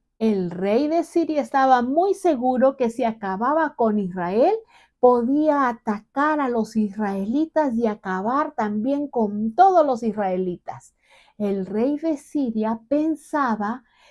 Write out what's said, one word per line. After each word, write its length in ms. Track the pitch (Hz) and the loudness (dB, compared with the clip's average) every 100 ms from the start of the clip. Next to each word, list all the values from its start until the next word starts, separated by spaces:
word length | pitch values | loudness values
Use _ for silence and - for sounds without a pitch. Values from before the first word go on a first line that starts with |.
| _ - | _ -4
El 320 | 220 202 180 | 0 0 -2
rey 380 | 175 196 220 302 | -4 0 0 2
de 160 | 330 | 0
Siria 380 | 330 339 320 302 | 0 -2 0 -2
estaba 400 | 226 277 262 254 | -2 2 4 4
muy 320 | 240 294 392 | 4 2 2
seguro 640 | 381 359 277 254 254 262 269 | 2 0 0 0 2 2 2
que 100 | 240 | -2
si 160 | 233 | -2
acababa 680 | 233 220 196 190 240 311 302 - | -4 -4 -6 -2 0 0 0 0
con 220 | 226 208 | 0 0
Israel, 560 | 196 185 175 202 311 440 - _ _ _ | -2 -4 -2 2 2 2 -4 _ _ _
podía 680 | 247 247 233 285 311 285 262 | 4 4 2 0 2 2 0
atacar 720 | 226 - 208 - 269 294 302 | -2 -6 -6 -6 -2 0 0
a 80 | 262 | -2
los 260 | 240 220 | -2 -2
israelitas 1000 | 220 214 202 208 196 196 269 320 311 294 | -2 -4 -2 -4 -4 -2 -2 -2 0 0
y 120 | 226 226 | 0 -2
acabar 680 | 208 196 185 208 269 302 | -4 -6 -4 -2 -2 -2
también 520 | - 214 208 220 285 285 | -4 -4 -2 -2 -2 -2
con 460 | 247 214 208 226 | -2 -2 -2 -2
todos 300 | 226 381 359 | 4 6 6
los 180 | 294 240 | 2 0
israelitas. 920 | 233 208 196 185 185 180 - - - _ _ _ _ - | -2 -2 -2 -2 -4 -6 -12 -16 -18 _ _ _ _ -8
El 300 | 208 196 185 | -4 -4 -4
rey 320 | 208 247 294 | -2 -2 -2
de 180 | 320 294 | -2 -4
Siria 640 | - 294 262 220 220 226 - | -4 -4 -2 -2 -4 -4 -2
pensaba 960 | 294 311 302 - 302 262 208 202 254 - _ _ | 0 0 -2 -4 -2 -2 -2 -4 -6 -12 _ _